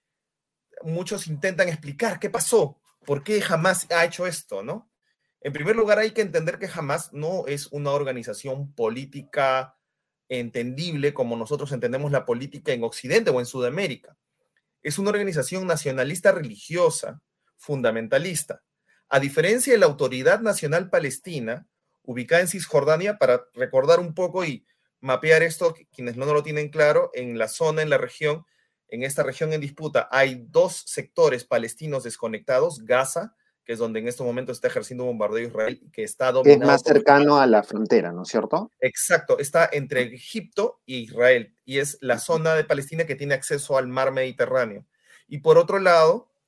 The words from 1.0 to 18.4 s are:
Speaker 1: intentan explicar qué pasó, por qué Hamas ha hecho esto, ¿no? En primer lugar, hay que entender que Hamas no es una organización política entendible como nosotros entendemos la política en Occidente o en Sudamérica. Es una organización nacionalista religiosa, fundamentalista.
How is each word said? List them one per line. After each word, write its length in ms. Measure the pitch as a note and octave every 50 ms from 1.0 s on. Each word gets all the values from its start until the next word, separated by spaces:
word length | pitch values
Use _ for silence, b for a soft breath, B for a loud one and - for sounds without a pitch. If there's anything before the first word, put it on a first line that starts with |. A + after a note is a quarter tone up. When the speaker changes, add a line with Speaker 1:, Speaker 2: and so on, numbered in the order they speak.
| F#3 - G#3 F#3+ -
Speaker 1:
intentan 420 | E3 D3+ C#3 F#3+ F#3 F3+ E3 F#3 F3+
explicar 520 | D#3 D#3 D3 C#3+ C#3+ - A#3 A3 F3+ -
qué 100 | - F#3
pasó, 480 | - A#3 - - A#3+ G#3+ D#3 C#3+ - _ _ _ _ _ _
por 200 | - C#3+ C#3+ -
qué 180 | G#3 G#3+ G3+ - -
Hamas 420 | E3+ D#3 E3 F#3 F3+ F3+ - -
ha 140 | E3+ E3 E3+
hecho 220 | E3+ - - F3+
esto, 360 | F3+ D#3+ - - - G2+ G2
¿no? 280 | G#2 C3 F3+ A3+ - _ _ _ _ _ _ _ _ _ _ _
En 120 | - C#3+
primer 220 | C#3 D3 D3 F#3+ A3+
lugar, 240 | A#3 A3 G#3 G#3 G#3
hay 140 | A3 A3
que 80 | A3 A3+
entender 380 | G#3 F3+ D#3 E3 D#3+ E3+ F3 -
que 120 | G3 E3+
Hamas 400 | - E3+ D3 C3+ D3 D#3+ - -
no 340 | - D3 D3+ E3 F#3+ F3+ - C3+
es 180 | C#3+ C#3+ C#3+ -
una 180 | C#3+ D3 C#3+ C#3
organización 840 | C#3+ C#3+ C#3+ C3+ B2+ A#2+ A2+ A#2+ G#2 - - C3+ C3 C#3 C#3+ C#3 -
política 1000 | - A2+ A2 A#2 C3 C#3 C#3 - C#3+ - _ - C#3+ C3+ C3 C3 C3 C3 - _ _ _ _ _ _ _ _ _ _ _ -
entendible 840 | C3 B2 A#2+ A2+ - A#2+ A#2 B2 B2+ C#3 F3 F3 D#3 C#3+ C#3 D3 C#3+
como 220 | - B2 A#2 A#2
nosotros 360 | A#2 A2+ G#2+ D3 C#3+ C#3+ C3+
entendemos 400 | C#3 A#2+ B2 A#2+ B2+ C3+ D3 C#3+
la 120 | C#3+ C3 -
política 480 | - A#2 A#2+ C3+ - - C#3+ - D3
en 120 | B2+ A#2+ A#2
Occidente 460 | A2+ - - - B2+ E3+ A3+ A3+ E3+
o 100 | C3 B2
en 60 | A#2+
Sudamérica. 720 | A#2+ - C3 A#2+ B2 C#3+ F#3+ G3+ E3 B2 - _ - _ _ _ _ _ _ _ _ _ _ _ _ _ _
Es 160 | - D3+ D3 G3+
una 120 | G3 G#3
organización 560 | G#3 G#3 G3+ G3 E3 D3 B2+ - F3 F#3 F#3
nacionalista 640 | F3+ E3 D3+ - C#3 C3 C3 B2+ C#3+ - - - G3
religiosa, 880 | F#3+ F3+ D3 A2 G#2 - - - D#3+ F3 F3 D#3+ - - - - B2 - _ _ _ _ _ _ _
fundamentalista. 1040 | _ - - D3 C3+ A#2+ A2+ A2 A2+ A2+ G#2+ C3 C#3 E3+ F#3+ E3 D3